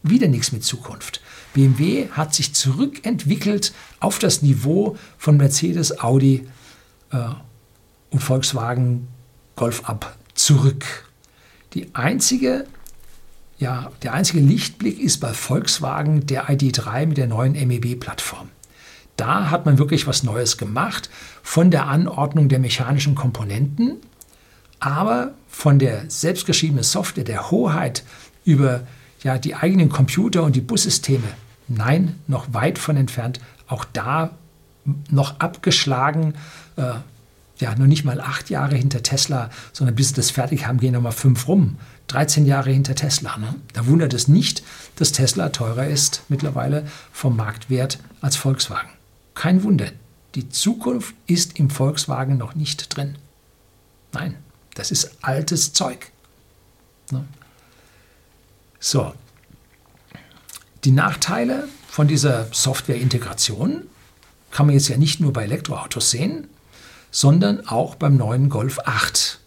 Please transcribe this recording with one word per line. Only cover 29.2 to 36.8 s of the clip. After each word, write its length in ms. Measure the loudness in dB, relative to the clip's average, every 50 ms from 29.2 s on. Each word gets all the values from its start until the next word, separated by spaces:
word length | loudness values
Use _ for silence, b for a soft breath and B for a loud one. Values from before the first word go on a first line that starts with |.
ja, 160 | -4 -2 -2 -2
die 160 | -4 -6 -4
eigenen 340 | 0 0 4 4 6 4 4
Computer 540 | 4 4 2 2 2 0 0 2 2 2
und 140 | 2 4 2
die 40 | 2
Bussysteme, 680 | 0 0 0 0 0 0 -2 -2 0 0 0 0 0 -6 -10 -12 -20 -20 -20 _ _ -4
nein, 480 | -4 -2 0 2 2 2 2 0 -2 -6 -6
noch 260 | -4 -4 -4 -4 -4
weit 260 | -4 -2 -2 -2 -2 -2
von 180 | -2 0 0
entfernt. 440 | 0 0 0 -2 -6 -6 -6 -8 -8 B B B B B -8
Auch 160 | -8 -8 -8
da 480 | -8 -8 -6 -4 -2 -2 -2 -2 -4 -8 -14 -20 -20 _ _ _ _ _ _ _ -4 -4 -4 -2 0
noch 280 | 0 0 0 0 -2 -4
abgeschlagen, 960 | -4 -4 -4 -2 0 0 0 2 0 0 0 0 0 0 0 0 -2 -2 -4 B B B B B B B B
äh, 180 | -6